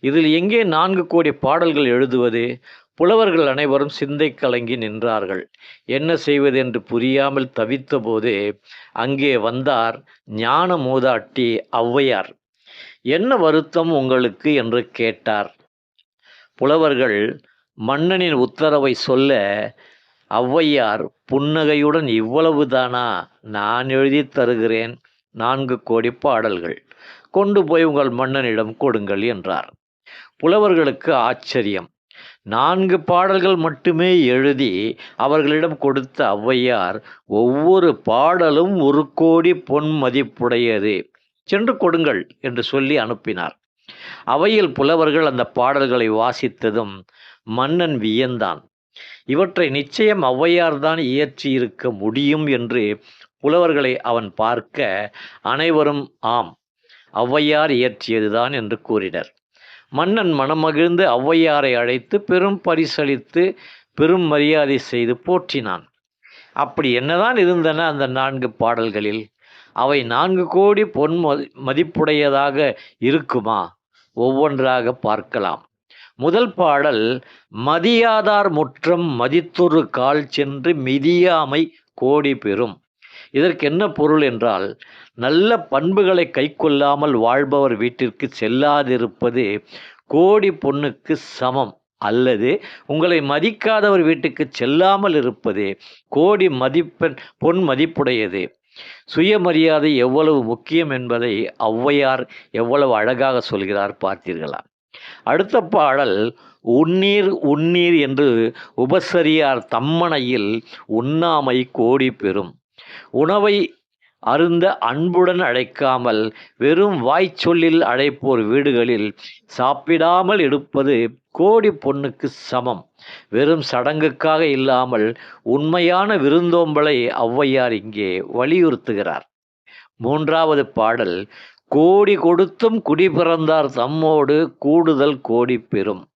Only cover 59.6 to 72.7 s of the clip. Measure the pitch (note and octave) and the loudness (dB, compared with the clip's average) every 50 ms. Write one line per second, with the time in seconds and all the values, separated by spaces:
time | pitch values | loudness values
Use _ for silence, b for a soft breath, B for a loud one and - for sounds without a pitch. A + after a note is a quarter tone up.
59.6 | b b b b b b - C3 D#3+ F#3 G3+ A3+ G#3 F3 D#3+ C#3+ C3 C#3 D#3 D#3+ | b b b b b b -4 -4 -2 0 0 0 0 0 0 0 0 -2 -2 0
60.6 | D#3 D#3+ D#3 D3 E3 F3 F3 F3 F#3+ E3 A#2 B2 C3 D3 E3 E3 E3 D#3+ D3+ D3 | 0 0 2 2 2 2 2 2 2 2 2 0 0 2 2 2 4 2 2 2
61.6 | C#3+ C3+ B2 A#2+ A#2+ A#2+ B2+ C3 B2 _ - G#3 G3+ - F3+ F3+ F3+ G3+ G3+ F#3+ | 2 0 0 0 0 0 -2 -4 -6 _ -4 -4 -2 0 0 2 2 0 -2 -2
62.6 | _ - E3+ D#3+ E3 - - - D3+ C#3 C#3 C3+ C#3 _ - E3 F3 F#3+ - B | _ -2 0 0 0 -2 -2 -4 -2 -2 -2 -4 -4 _ -2 0 0 0 -2 B
63.6 | B B B B B B _ - C#3+ D#3+ F3+ F#3 F3+ D#3 D3 D3 D3 D3 D#3 D#3 | B B B B B B _ 0 2 2 4 2 2 2 2 2 2 2 2 2
64.6 | D3 C#3 C#3 C3 C3 - - A#2+ A#2+ A#2 A#2+ B2 - - F3+ F3+ F3+ F3+ - C#3+ | 2 2 0 -2 -2 -4 -4 -2 -2 -2 -2 -4 -2 -2 -2 -2 -2 -4 -8 -6
65.6 | A#2 G#2+ F#2 F2 - _ _ _ _ _ _ _ b b b b b b b - | -6 -6 -8 -8 -10 _ _ _ _ _ _ _ b b b b b b b -6
66.6 | C#3+ C#3+ - - D3+ C3 A#2+ A#2+ C3 C#3+ E3 F3 G3+ A#3 B3+ A#3 F#3+ F3 F3+ F3 | -6 -4 -4 -4 -2 0 0 0 0 -2 0 0 0 0 2 2 2 2 2 2
67.6 | E3 D#3+ D3+ D#3 E3+ D#3+ D3+ C#3+ C#3 C3 B2+ C3 C3+ C3+ C3+ C3+ B2+ A#2+ A2 _ | 0 0 0 0 -2 -2 -2 -2 -4 -4 -2 -2 -4 -4 -4 -4 -6 -6 -4 _
68.6 | A#2 A2+ A#2 A#2 A2+ A2+ G2+ G#2+ G#2 G#2 G#2 A2 G#2+ - _ b b b b b | -2 -2 0 0 -2 -4 -4 -4 -4 -4 -4 -6 -8 -12 _ b b b b b
69.6 | b b b - A#2+ C3+ C#3+ C#3+ B2 A#2 A#2 B2 D#3 F#3 F#3+ F#3 F3+ E3+ E3 F3+ | b b b -2 0 0 0 0 0 -2 -2 -2 0 0 0 -2 -2 0 0 2
70.6 | G3 G3+ G#3 G#3 G#3+ - - C#3 D3 D3+ E3 F3 E3+ D3+ C#3+ D3 C#3 - _ C3 | 4 4 4 2 0 -2 0 -2 -2 0 0 0 0 0 -2 -2 -4 -10 _ -10
71.6 | C3 C3 C3+ C#3 E3 D#3+ E3+ - D#3+ D3+ D3+ D3 D3 C#3+ C#3 C#3 C#3 C#3+ C3+ C#3 | -6 -4 -2 -2 -2 -4 -2 -4 0 0 2 2 2 2 2 2 0 0 0 0
72.6 | D3+ C#3 | -2 -2